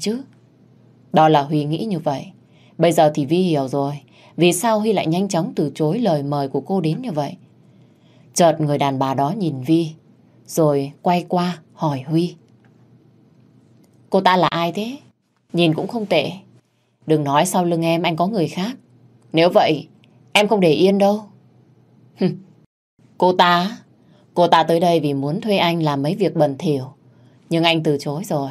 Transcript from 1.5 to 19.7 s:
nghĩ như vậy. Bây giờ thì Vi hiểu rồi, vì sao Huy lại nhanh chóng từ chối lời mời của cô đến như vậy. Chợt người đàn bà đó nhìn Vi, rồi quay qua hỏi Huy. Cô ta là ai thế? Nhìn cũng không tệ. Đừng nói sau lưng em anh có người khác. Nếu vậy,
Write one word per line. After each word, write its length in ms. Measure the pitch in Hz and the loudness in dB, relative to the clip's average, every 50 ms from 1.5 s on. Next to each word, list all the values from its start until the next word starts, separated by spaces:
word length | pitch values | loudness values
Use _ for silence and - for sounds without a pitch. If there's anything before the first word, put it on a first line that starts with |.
| 156 151 143 | -2 -2 -2
nghĩ 200 | 147 160 - 220 | -2 -4 -6 -4
như 140 | 220 185 156 | -6 -6 -4
vậy. 280 | - 151 139 135 - - - - _ _ _ _ _ _ - - | -4 -4 -6 -6 -10 -16 -20 -20 _ _ _ _ _ _ -4 0
Bây 140 | - 170 | 2 2
giờ 180 | 160 165 160 151 151 | 4 4 4 4 4
thì 120 | 156 143 | 0 -2
Vi 160 | 127 165 180 | 0 0 0
hiểu 260 | 185 175 156 139 135 123 | 2 0 0 -2 -2 -2
rồi, 320 | 139 143 139 139 147 143 - _ _ _ - - - | -2 -2 -2 -4 -6 -10 -14 _ _ _ -20 -10 -2
vì 160 | 151 170 - | 2 2 2
sao 280 | - 175 - 233 220 208 | 2 2 0 0 0 0
Huy 120 | 214 226 | 0 0
lại 140 | 208 160 - | 0 0 0
nhanh 220 | 160 165 180 202 196 | -2 -2 -2 -2 -2
chóng 240 | - - - 254 - | -2 -2 -2 -2 -4
từ 160 | - 160 143 139 | -4 -4 -4 -2
chối 240 | - 156 151 180 247 | -2 -2 -2 0 0
lời 240 | 233 190 160 147 | 0 0 0 0
mời 260 | 139 143 147 143 139 139 | -2 -4 -4 -4 -4 -4
của 120 | - 139 | -4 -6
cô 200 | 127 - 190 190 | -4 -4 -4 -2
đến 220 | 165 156 160 - | -2 -2 -4 -4
như 100 | - - | -6 -6
vậy. 240 | 156 151 143 - - - - _ _ _ _ _ _ _ _ _ _ _ _ _ _ _ _ _ - | -6 -4 -6 -6 -8 -16 -20 _ _ _ _ _ _ _ _ _ _ _ _ _ _ _ _ _ 0
Chợt 260 | - 175 160 151 156 | 2 4 4 4 2
người 180 | 156 143 143 131 | -2 -2 -2 0
đàn 200 | 143 139 131 131 | 0 -2 0 -2
bà 160 | 135 135 135 | -2 -2 0
đó 160 | 131 139 147 | -2 -2 -2
nhìn 300 | 202 226 190 160 135 131 | -2 -4 -4 -4 -4 -4
Vi, 300 | 127 160 160 165 170 156 - - _ _ _ _ _ _ _ _ _ | 0 0 2 2 0 -2 -8 -16 _ _ _ _ _ _ _ _ _
rồi 460 | - - 170 160 151 143 139 139 139 - _ | -6 -2 2 2 2 2 0 -2 -4 -10 _
quay 220 | - 185 175 175 160 160 | -2 0 0 0 -2 -2
qua 300 | 185 175 175 180 170 - - _ | -4 -2 -2 -4 -6 -10 -16 _
hỏi 280 | _ - - 151 139 127 123 | _ -6 -4 -4 -4 -4 -6
Huy. 280 | 147 156 165 175 165 - - _ _ _ _ _ _ _ _ _ _ _ _ _ _ _ _ _ _ _ _ _ _ _ _ _ _ _ _ _ _ _ _ _ - | -2 -2 0 -2 -2 -6 -12 _ _ _ _ _ _ _ _ _ _ _ _ _ _ _ _ _ _ _ _ _ _ _ _ _ _ _ _ _ _ _ _ _ 0
Cô 100 | - 190 | 0 2
ta 160 | 190 185 185 | 2 4 2
là 120 | 185 165 143 | 2 2 0
ai 240 | - 170 170 170 | 0 -2 -4 -4
thế? 240 | 165 202 214 233 269 294 _ _ _ _ _ _ _ _ _ - | -4 -6 -8 -10 -12 -16 _ _ _ _ _ _ _ _ _ -6
Nhìn 220 | - 170 185 160 156 | -2 0 2 2 0
cũng 140 | 165 143 - | -2 -4 -6
không 180 | 233 226 208 | -6 -6 -2
tệ. 240 | - 180 156 - - - - - _ _ _ _ _ _ _ _ _ _ _ - | 0 0 0 0 -2 -8 -12 -18 _ _ _ _ _ _ _ _ _ _ _ -2
Đừng 180 | 147 156 151 147 | -2 0 0 0
nói 220 | 139 139 147 175 | 2 2 2 2
sau 180 | 180 - 190 175 | 2 0 -2 0
lưng 200 | 170 170 170 165 | 0 -2 0 0
em 180 | 165 165 165 | 0 0 0
anh 140 | 180 175 165 | 0 -2 0
có 100 | 160 175 | 0 -2
người 220 | 196 233 196 156 139 | -2 0 -2 -2 -2
khác. 280 | - 180 190 233 269 - _ _ _ _ _ _ _ _ _ - | -4 -6 -8 -8 -8 -12 _ _ _ _ _ _ _ _ _ -2
Nếu 180 | - 160 165 180 | 0 2 2 4
vậy, 380 | 196 208 139 - | 4 4 2 2